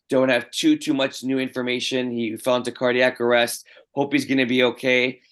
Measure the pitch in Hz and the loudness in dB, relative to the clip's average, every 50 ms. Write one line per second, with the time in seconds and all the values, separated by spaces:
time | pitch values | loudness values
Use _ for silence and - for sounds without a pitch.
0 | _ _ 135 131 131 131 123 123 127 - - - - 160 151 151 - 151 147 135 | _ _ 0 2 2 2 2 0 0 -4 -6 0 2 2 2 2 0 -2 -2 0
1 | 135 135 - - 123 131 135 131 131 127 - 135 123 123 123 123 117 - 135 127 | -2 -2 -4 -6 -6 -4 -2 -2 -2 -4 -6 -6 -4 -4 -4 -4 -4 -2 -2 -2
2 | 123 123 120 117 117 110 110 107 - 135 123 123 120 123 117 - 131 123 120 123 | -2 -2 -4 -4 -4 -4 -6 -4 -2 0 0 0 0 -4 -6 -2 -2 0 2 4
3 | 127 127 123 - 120 120 120 120 120 117 - - - - - - - _ _ 139 | 2 2 2 0 0 2 4 4 2 2 -2 -8 -14 -18 -20 -20 -20 _ _ -2
4 | 139 139 143 143 127 - 143 135 131 117 127 127 127 120 117 - - 131 127 127 | -2 0 0 -2 0 0 0 0 2 2 2 2 2 2 0 -2 0 0 2 2
5 | 123 131 127 - _ _ | 2 0 -4 -8 _ _